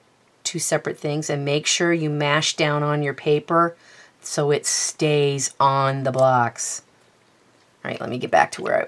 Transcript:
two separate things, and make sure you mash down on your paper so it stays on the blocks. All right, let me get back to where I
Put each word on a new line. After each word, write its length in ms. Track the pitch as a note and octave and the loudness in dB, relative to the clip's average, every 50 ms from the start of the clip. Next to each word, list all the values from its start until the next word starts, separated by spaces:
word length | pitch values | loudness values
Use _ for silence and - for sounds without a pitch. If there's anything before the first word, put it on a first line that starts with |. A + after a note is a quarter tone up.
| _ _ _ _ _ _ _ _ - | _ _ _ _ _ _ _ _ -10
two 160 | - - D#3+ | -8 -6 -4
separate 400 | - - D#3+ D3 - D3 - - | -2 -2 -2 -2 -2 -6 -10 -6
things, 280 | - D3+ D3 D#3 D3+ | -6 -4 -4 -4 -4
and 160 | - D3 C#3+ C#3+ | -4 -4 -4 -2
make 220 | C#3+ C#3+ D3+ D#3 | 0 -2 0 0
sure 260 | - - - F3 E3+ | -2 0 0 2 2
you 180 | E3+ E3 D#3 D3+ | 2 0 0 -2
mash 460 | D3 D3 D3 C#3+ D3 D#3 D3+ - - | -2 0 0 2 2 2 2 0 0
down 280 | - D#3+ D3+ D3 D3 D3 | 0 0 2 2 0 0
on 180 | D3 D3 D3 | 0 0 0
your 140 | D3 C#3 C3 | 0 -2 -4
paper 600 | - - D3+ D3 D3 D3 - E3+ E3 E3+ E3+ E3+ _ _ - - - - - _ _ | -2 0 2 2 2 2 2 2 4 4 2 0 _ _ -20 -20 -20 -20 -20 _ _
so 300 | - - - D#3+ D3 C#3+ | -14 -6 -4 -2 2 2
it 140 | D3 - - | 2 0 0
stays 880 | - - - - - - - D#3 D3+ D3+ D3 C#3+ C#3+ C#3 C#3 C3+ - - - | -2 -4 -2 -4 -6 -4 -2 0 2 2 2 2 2 0 -2 -4 -6 -2 2
on 440 | C3+ C#3 C3+ C#3 C3+ C3+ C3+ C#3 C3+ | 2 2 4 2 2 0 0 0 -2
the 80 | C3+ | -2
blocks. 680 | B2+ C3 C3 C3 B2+ B2 A#2+ A#2 - - - - - - _ _ _ _ _ _ _ _ _ _ _ _ _ _ _ _ _ _ _ _ - | 2 4 4 4 4 4 2 0 -2 -6 -8 -8 -8 -10 _ _ _ _ _ _ _ _ _ _ _ _ _ _ _ _ _ _ _ _ -10
All 80 | - | -10
right, 80 | - - | -10 -8
let 100 | - A#2+ | -8 -8
me 80 | A#2+ | -8
get 140 | B2 - - | -8 -6 0
back 200 | - - - - - | 2 2 2 2 -2
to 80 | - | -8
where 200 | - A2 G#2+ - | -4 -2 -2 -2
I 60 | - | -2